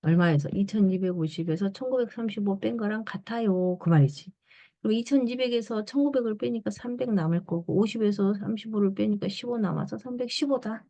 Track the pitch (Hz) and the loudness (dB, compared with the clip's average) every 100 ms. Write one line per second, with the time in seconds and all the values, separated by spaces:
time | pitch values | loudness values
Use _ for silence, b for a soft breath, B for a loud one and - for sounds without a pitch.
0 | 151 170 175 151 143 - 196 214 196 185 | 4 4 6 4 0 -2 -2 2 2 2
1 | 185 180 160 160 170 160 196 196 254 254 | -2 -2 -4 -4 -2 0 -2 -4 -2 -2
2 | 240 - 226 202 202 196 214 233 208 214 | -2 -4 -6 -2 -2 -2 -2 -2 -4 -4
3 | 220 - - 233 226 185 180 180 - 165 | -6 -10 -8 -2 0 2 0 0 4 6
4 | 139 - - - b b b b 214 220 | 6 2 -18 -20 b b b b 0 0
5 | 233 277 240 254 254 240 214 220 214 269 | 2 2 2 0 0 0 -2 -4 -2 0
6 | 285 269 233 214 240 233 214 208 240 247 | 2 2 0 -2 -2 -2 -4 -6 -8 -4
7 | 254 202 160 170 - 170 170 - 214 226 | 0 2 2 0 0 -4 0 2 2 2
8 | 214 202 196 202 196 220 226 214 196 196 | 0 2 2 0 -2 -6 -4 0 0 2
9 | 214 202 196 202 240 240 196 156 143 220 | 0 0 -2 -4 -4 -2 0 0 -4 -6
10 | 254 247 247 - 285 262 214 220 | -8 -6 -4 -2 0 0 -2 -8